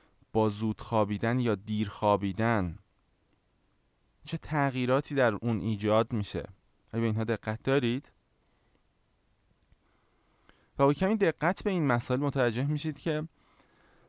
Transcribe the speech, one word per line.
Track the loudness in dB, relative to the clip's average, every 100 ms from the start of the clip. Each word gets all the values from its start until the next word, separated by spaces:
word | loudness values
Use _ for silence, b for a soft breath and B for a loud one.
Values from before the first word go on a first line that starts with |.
| b b _
با | 0 2
زود | 0 -2 -4
خوابیدن | -2 0 2 0 0 0
یا | 0
دیر | -2 -2 -2 -2
خوابیدن | 0 2 2 0 0 0 0 -2 -6 _ _ _ _ _ _ _ _ _ _ _ _ _ _
چه | -10 -10
تغییراتی | -4 0 0 0 0 0 0
در | 2 2
اون | 2 -2 -2
ایجاد | -2 -2 2 2 2
می‌شه؟ | -2 -4 -6 -8 -14 _ _ _
آیا | -4
به | -2
اینها | -2
دقت | -2 -4 -4 -4
دارید؟ | 0 0 0 -2 -6 _ _ _ _ _ _ _ _ _ _ _ _ _ _ _ _ _ _ b b b b b b b b b
و | 4
با |
کمی | 4 2 2
دقت | 0 0 -2 0
به | -2
این | 0 2
مسائل | 2 0 -2
متوجه | 0 2 0 0 -2
می‌شید | -2 -4 -6
که | -4 -4 -6 _ b b b b b b